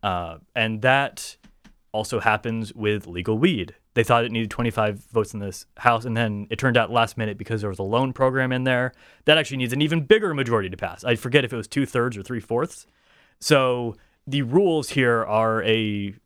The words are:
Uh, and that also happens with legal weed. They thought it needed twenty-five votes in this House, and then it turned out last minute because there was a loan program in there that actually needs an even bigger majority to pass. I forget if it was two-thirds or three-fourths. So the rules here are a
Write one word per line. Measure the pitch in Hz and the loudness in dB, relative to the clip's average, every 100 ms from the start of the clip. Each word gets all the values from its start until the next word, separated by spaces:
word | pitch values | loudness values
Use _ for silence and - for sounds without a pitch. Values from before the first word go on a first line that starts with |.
Uh, | 104 90 85 82 _ - | -2 -2 -6 -10 _ -2
and | 113 110 | -2 0
that | 123 135 139 - - - - _ - _ _ | 2 4 2 -6 -16 -16 -20 _ -20 _ _
also | 107 110 117 | -6 -4 0
happens | 110 107 120 113 110 | 2 0 0 -4 -6
with | - 104 104 92 | -2 0 0 -4
legal | 87 92 110 | -6 -2 2
weed. | 165 143 87 - _ | 2 0 -4 -10 _
They | - | -2
thought | 113 120 117 | 4 4 2
it | |
needed | 113 113 | -2 -4
twenty-five | - 120 113 107 101 - | -2 -2 0 0 -2 -4
votes | 117 107 | -2 -2
in | 110 | -4
this | 101 90 - - | -8 -10 -16 0
House, | 123 117 | 2 2
and | 120 113 | 0 -2
then | 117 104 104 | 0 -2 -6
it | 113 | -2
turned | 135 120 | 2 2
out | 110 | 2
last | 120 113 - | 2 0 0
minute | 110 101 | -6 -6
because | 101 113 | -6 -4
there | 104 | -4
was | 92 | -4
a | |
loan | 98 113 131 | -2 0 0
program | 123 135 131 131 | 2 0 2 0
in | 127 | 0
there | 127 127 127 - - _ - | 0 0 -2 -6 -20 _ 4
that | 156 | 4
actually | 151 139 | 2 -4
needs | 127 | -4
an | 143 | 0
even | 151 165 143 | 0 0 4
bigger | 214 208 | 4 4
majority | 147 123 117 95 | -2 0 0 -2
to | 90 | -6
pass. | 92 90 | -8 -6
I | - 117 | -2 -2
forget | 127 135 127 | 2 0 0
if | |
it | 120 | -6
was | 104 | -6
two-thirds | - 135 131 120 110 | -4 -2 0 -2 -4
or | |
three-fourths. | 95 123 - 117 170 - - _ _ _ _ _ | -8 -8 -4 -4 -4 -8 -20 _ _ _ _ _
So | - 147 131 123 120 110 _ _ - | 2 2 4 0 -4 -8 _ _ -6
the | 139 | -4
rules | 123 143 196 160 131 | 2 2 4 2 -2
here | 143 127 117 110 | 2 2 2 2
are | 107 110 110 | 2 2 0
a | 101 113 110 101 101 101 | 2 2 0 -2 -6 -10